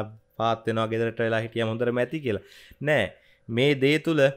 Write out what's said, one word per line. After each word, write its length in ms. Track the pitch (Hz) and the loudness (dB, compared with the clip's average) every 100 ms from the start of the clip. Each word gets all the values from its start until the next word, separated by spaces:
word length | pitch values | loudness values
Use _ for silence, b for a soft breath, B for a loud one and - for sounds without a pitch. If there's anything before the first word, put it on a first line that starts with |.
| 107 110 _ | -2 -10 _
පාත් 300 | - 113 113 | -4 -2 -2
වෙනවා, 220 | - 113 110 | -2 -2 -2
ගෙදරට 320 | 113 113 113 | -2 -2 -2
වෙලා 240 | 113 113 | -2 0
හිටියම 260 | 117 113 113 | -2 -4 -2
හොඳටම 300 | 113 120 120 | -2 -2 0
ඇති 220 | 123 160 | -2 -4
කියලා. 240 | 135 101 B B B B | -4 -4 B B B B
නෑ. 260 | 139 147 92 - b b - | 0 0 0 -6 b b -6
මේ 240 | 117 139 | 0 2
දේ 220 | 139 135 151 | 4 2 2
තුළ 240 | 151 156 135 | 0 2 2